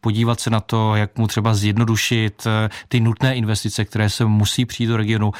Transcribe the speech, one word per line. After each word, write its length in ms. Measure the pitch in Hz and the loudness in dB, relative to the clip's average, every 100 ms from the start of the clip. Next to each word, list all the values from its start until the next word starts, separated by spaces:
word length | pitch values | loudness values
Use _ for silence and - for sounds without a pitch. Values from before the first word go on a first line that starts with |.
podívat 380 | 117 107 117 117 | 0 0 0 0
se 100 | - | 0
na 100 | 113 | -2
to, 360 | - 113 110 107 | 0 0 2 2
jak 220 | 104 - | 0 -2
mu 100 | 110 | -2
třeba 260 | - 110 | 0 0
zjednodušit, 920 | 104 104 104 117 110 - 117 110 - 113 | 2 2 2 2 0 0 0 -2 -4 -2
eh, 220 | 110 107 - - | 0 -2 -6 -4
ty 120 | 123 | 0
nutné 360 | 113 117 131 131 | 2 2 0 0
investice, 500 | 110 110 107 - 104 | -2 -2 -4 -4 -4
které 240 | 110 107 | 0 0
se 160 | - 113 | 2 2
musí 400 | 107 104 - 123 | 2 2 0 -4
přijít 220 | - 117 | -2 -2
do 100 | 113 | 0
regionu, 340 | 107 110 104 | 0 0 0